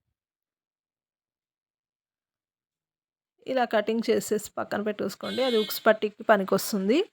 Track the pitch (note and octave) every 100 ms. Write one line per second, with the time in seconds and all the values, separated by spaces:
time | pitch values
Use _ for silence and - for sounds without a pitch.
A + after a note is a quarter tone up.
0 | _ _ _ _ _ _ _ _ _ _
1 | _ _ _ _ _ _ _ _ _ _
2 | _ _ _ _ _ _ _ _ _ _
3 | _ _ _ _ - C4 A#3 A3 G#3 A3+
4 | A3 G#3+ - G#3 - - - G3 G#3+ G#3
5 | G3+ - - G#3 C4 A#3 G#3 - - G#3+
6 | G#3+ - - G#3 F#3+ G3 - G#3 F#3+ C4+
7 | G#4+